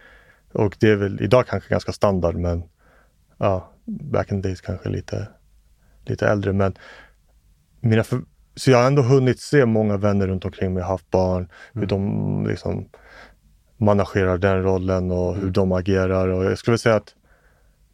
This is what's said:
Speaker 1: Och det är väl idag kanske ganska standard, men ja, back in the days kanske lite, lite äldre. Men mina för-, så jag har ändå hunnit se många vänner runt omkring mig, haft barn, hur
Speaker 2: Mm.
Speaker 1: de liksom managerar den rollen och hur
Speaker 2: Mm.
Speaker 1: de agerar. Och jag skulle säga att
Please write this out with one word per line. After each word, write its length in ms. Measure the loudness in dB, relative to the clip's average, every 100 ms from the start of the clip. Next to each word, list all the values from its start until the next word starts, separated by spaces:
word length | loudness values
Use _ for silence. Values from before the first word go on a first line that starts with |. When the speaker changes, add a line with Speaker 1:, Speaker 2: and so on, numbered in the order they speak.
| -20 -20 _ _ _ -2
Speaker 1:
Och 120 | -2 2
det 100 | 2
är 60 | 2
väl 260 | 0 -4
idag 260 | 2 2 2
kanske 220 | -4 -2
ganska 220 | -4 -4
standard, 440 | -2 0 2 0 -2
men 280 | -2 -4 -6 _ _ _ _ _ _ -4
ja, 340 | -2 -2 -6 _ -14
back 460 | -12 -6 -4 -4
in 100 | -4
the 60 | -4
days 140 | -8
kanske 280 | -8 -8 -6
lite, 380 | -8 -8 -10 -10 -16 _ _ _ _ _ _ -8
lite 220 | -2 0
äldre. 260 | 0 0
Men 200 | 0 -2 -4 -16 -20 -20 _ _ _ _ _ _ _
mina 240 | 0 0
för-, 180 | 0 -6 -8 _ _ -2
så 160 | 4
jag 60 | 4
har 100 | 4
ändå 140 | 4
hunnit 380 | 4 4 4 0
se 260 | 0 2 4
många 320 | 2 0 0
vänner 300 | 0 2 0
runt 180 | -2 -6
omkring 280 | -4 -4
mig, 100 | -2
haft 280 | -4 -6 -2
barn, 380 | 0 0 -2 -6 -14 -14
hur 100 | -8
Speaker 2:
Mm. 40 | -4
Speaker 1:
de 580 | -2 -2 -2 -4 -2 -4
liksom 400 | -4 -6 -8 -10 -18 -20 -20 -20 _ _ _ _ 0
managerar 600 | 2 2 2 0 0 2
den 260 | 2 2
rollen 480 | 0 0 0 -2 0
och 220 | -2 -2
hur 80 | -2
Speaker 2:
Mm. 120 | -2
Speaker 1:
de 180 | 0 0
agerar. 560 | 0 0 0 2 0 0
Och 180 | 0 -2
jag 120 | -2
skulle 200 | 0 0
säga 180 | 2 0
att 180 | -2 _ _ _ _ _ _ _ _